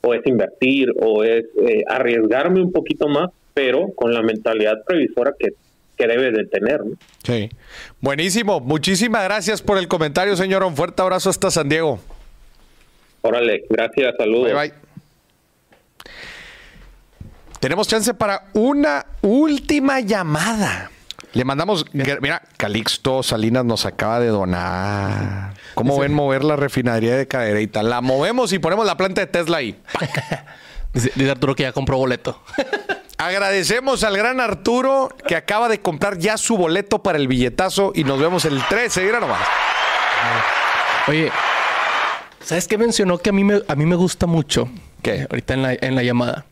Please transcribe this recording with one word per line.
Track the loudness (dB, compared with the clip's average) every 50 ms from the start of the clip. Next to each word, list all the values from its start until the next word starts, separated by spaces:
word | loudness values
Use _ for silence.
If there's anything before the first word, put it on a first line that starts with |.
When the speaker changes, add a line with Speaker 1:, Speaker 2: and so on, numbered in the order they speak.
Speaker 1:
o | 2 2 0
es | 2 2
invertir, | 2 2 2 0 -2 -2 0 2 2 4 4 2 2 2 2
o | 2 2 4 4
es, | 4 4 2 2 0 -2 0 2
eh, | 2 4 4 2 0
arriesgarme | 0 -2 0 0 2 2 2 2 2 2 2 2 2 4 4
un | 2 2
poquito | 0 -2 -2 -2 -2 -2 0 0
más, | 2 0 0 -2 _ _ _ _
pero | _ 0 2 2 2 2 0 -2
con | -2 -2 0 0 2
la | 2
mentalidad | 2 0 0 0 -2 -2 0 2 2 2 0 -2 -2
previsora | -2 0 0 0 0 0 0 0 0 0 -2
que, | -4 -4 -4 _ _ _ _ _ _ _ _
que | -2 0
debe | 2 2 2 2 2
de | 0 -2 -2
tener, | -2 -2 -2 0 0 0 -2 -4
¿no? | -6 -10 -10 -16 -20 _ _
Speaker 2:
Sí. | -4 -4 -2 -2 -4 -6 -10 -18 -20 -20 -20 -20 -20 -20 -14 _
Buenísimo. | -2 -2 0 0 0 0 0 0 2 2 0 0
Muchísimas | 0 0 -2 0 2 0 0 2 2 0 2 0 0
gracias | 0 0 -2 0 -2 -4 -2
por | 0 0 0
el | 0 2 0
comentario, | 0 0 0 0 0 0 0 2 0
señor. | 0 0 0 2 2 0
Un | 0 0
fuerte | -2 -4 -2 0 0
abrazo | 0 0 0 2 0 0
hasta | 0 2 0 0
San | 2 0 0 2
Diego. | 0 2 2 0 -2 -4 -8 -16 -20 -20 -20 -20 -20 -20 -20 -20 -20 -20 -20 _ _ _ -20 _ _ _ _ _ _ _
Speaker 1:
Órale, | -2 0 2 2 2 2 0 0 0 -2
gracias, | 0 0 0 0 2 2 2 2 2
saludos. | 2 2 2 4 4 4 4 2
Speaker 2:
Bye, |
bye. | 2 0 -2 -6 -14 -20 _ _ -20 _ _ _ _ _ _ _ _ _ _ _ _ _ _ _ _ _ _ _ _ -20 -20 -20 -18 -18 -18 -18 -18 -20 -20 -20 -20 -20 -20 -20 -20 -20 -20 -20 -20 _ _ _ _ -20 -20 -20 -20 -20 -20 -8 -4
Tenemos | -2 -2 0 0 0
chance | 0 0 0 0 0 -2
para | 0 -2 -2 -2 -4 -6 -4 0
una | 2 2 4 4 4 2 2 0 -2 -4 -8 -8 -2
última | 0 2 4 4 4 4 2 -2 0 0 0 2 2 2 2 0
llamada. | 0 0 0 0 0 0 0 0 0 0 0 0 0 -2 -2 -6 -8 -14 -18 -20 -20 -20 -18 -18 -18 -4
Le | -2 -2 0
mandamos, | 0 0 0 0 0 0 -2 -2 -4
Speaker 3:
Bien. | -4 -2 0
Speaker 2:
gr-, | 0 0 0
mira, | -2 -2 -2 -4 -6 _ _
Calixto | _ -4 -2 -2 -2 -2 -2 -6 -2 _ 0 0 0
Salinas | 0 0 0 0 2 2 2 2 2
nos | 2 0 0 -2
acaba | -4 -2 -2 -2 0 2 2
de | 2 2
donar. | 2 2 0 0 0 -2 -2 -2 -2 -2 -2 -2 -2 -2 -2 -2 -2 -2 -4 -4 -6 -6 -8 -10 -12 -16 -20 -10 -6
¿Cómo | -2 0 0 2
Speaker 3:
Dice | 2
Speaker 2:
ven | 2 2 2
mover | 2 2 2 0 2 2
la | 0 2
refinería | 2 0 0 0 0 0 2 2 2 2 2 2
de | 0 0 -2
Cadereyta? | -2 -2 0 0 0 0 0 -2 -2 -2
La | 0 0 0 0
movemos | 0 0 2 2 2 0 0 0 0 0
y | -2 -2
ponemos | 0 0 0 2 0
la | 0 0
planta | 0 -2 -2 0 -2
de | -2 0
Tesla | 0 -2 0 0 0 0
ahí. | -2 -4 -8 -10 -14 -10 -6 -6
Speaker 3:
<laughs> | -6 -4 -4 -6 -6 -6 -8 -10 -10 -18 -20 -20 -20 -16 -12 -10 -10 -4
Dice, | -2 -2 -2 -2 0
dice | 0 0 0
Arturo | 0 0 0 0 0
que | 0
ya | -2 -2
compró | -2 -2 -2 0 0 0
boleto. | 2 0 0 -2 -4 -8 -8 -8 -16 -8 -6
<laughs> | -6 -4 -2 -4 -6 -4 -6 -8 -8 -8 -16 -8 -6
Speaker 2:
Agradecemos | -4 -2 0 0 0 2 2 0 2 2 0 0 2 0 0 2
al | 0 0 2
gran | 2 0 0 0 0
Arturo | 0 -2 -2 -4 -2 0 0 2 2 2 2 2 0 0 -6 -8 -4 -2
que | -2
acaba | -2 -2 -2 0 0 2 0
de | 0 0
comprar | -2 -4 -2 0 -2 -2 -2 0
ya | 0 0 0
su | 0 0 0 2
boleto | 2 2 2 2 0 0 0 -2 0
para | 0 0 0
el | 2 2 2
billetazo | 2 2 2 0 0 0 -2 0 2 0 0 0 0
y | 0
nos | 0 0 2 2
vemos | 2 2 2 0 0
el | 0 0 0 0 0
trece. | 0 0 0 0 0 0 0
Mira | 0 0 0
nomás. | 0 -2 -2 -2 0 0 0 0 -2 -2 -2 -2 -2 -2 -2 -2 -2 -2 -2 -2 -2 -2 -2 -2 -2 -2 -2 -2 -2 -2 -2 -2 -2 -2 -2 -2 -2
Speaker 3:
Oye, | 0 0 0 0 -2 -2 -2 -4 -2 -2 -2 -2 -2 -2 -4 -4 -4 -4 -4 -4 -4 -6 -10 -14 -20 -20 _
¿sabes | -8 -4 -4 -4 -2
qué | -2 0
mencionó | 0 0 0 2 0 2 2 0 0
que | 0 0
a |
mí | 2 4 4
me, | 4 2 2 0 0
a | -2
mí | 0 2
me | 2 4
gusta | 2 2 0 0 -2 0
mucho? | 2 2 0 0 0 0 -2 -2 -2 -8 -16 -18 -20 -18 -6
Speaker 2:
¿Qué? | -4 -2 -2 -2
Speaker 3:
Eh, | -4 -4
ahorita | -6 -6 -4 -2 -2
en | 0
la, | 0 0 -2
en | -2 -2 -2 0
la | 0
llamada. | 0 2 2 0 0 0 -2 -6 -8 _